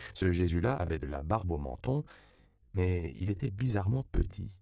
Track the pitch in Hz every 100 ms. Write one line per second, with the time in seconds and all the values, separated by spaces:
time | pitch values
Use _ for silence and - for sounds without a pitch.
0 | - - 92 87 87 85 113 139 87 78
1 | 71 71 78 110 92 78 67 64 - 143
2 | - - - - - _ _ 95 90 87
3 | 80 - 92 98 127 98 127 104 98 131
4 | - - - - 104 -